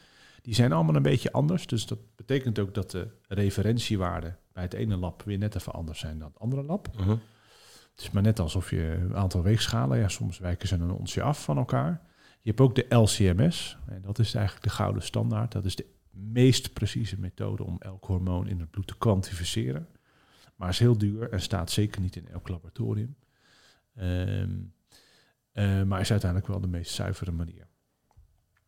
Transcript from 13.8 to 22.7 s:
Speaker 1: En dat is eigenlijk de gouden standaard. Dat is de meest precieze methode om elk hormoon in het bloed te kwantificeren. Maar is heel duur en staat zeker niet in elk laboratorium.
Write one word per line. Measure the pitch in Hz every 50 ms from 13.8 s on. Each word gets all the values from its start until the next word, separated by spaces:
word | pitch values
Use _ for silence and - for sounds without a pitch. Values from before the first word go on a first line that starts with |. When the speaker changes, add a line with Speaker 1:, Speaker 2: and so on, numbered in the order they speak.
| - -
Speaker 1:
En | - 92
dat | 95 98 104 -
is | 113 101 -
eigenlijk | 110 101 98 - - -
de | 104
gouden | - - 101 98 101 101 -
standaard. | - - 110 110 117 113 107 110 117
Dat | - 107 95
is | 92 -
de | - - - _ _ _ _
meest | - 95 98 107 113 123 123 131 123 - - - -
precieze | - 110 101 - 123 117 95 95 98
methode | 95 90 - - 104 101 101 98 98
om | 90 87 -
elk | - 95 95 95 -
hormoon | - 95 90 92 92 90 87 - 98
in | 95 85
het | 82 78
bloed | - 104 95 -
te | - -
kwantificeren. | - 117 98 95 90 - - 85 87 - - 113 117 127 131 151 165 - - _ _ _ _ _ _ _ _ _ - - _
Maar | - 95 90
is | 95 -
heel | 120 120 117 104
duur | 104 101 104 110 117 -
en | - 104
staat | - - 107 92 85 -
zeker | - - 104 104 - -
niet | 92 92 -
in | 87 82 -
elk | 85 87 - -
laboratorium. | 90 82 82 90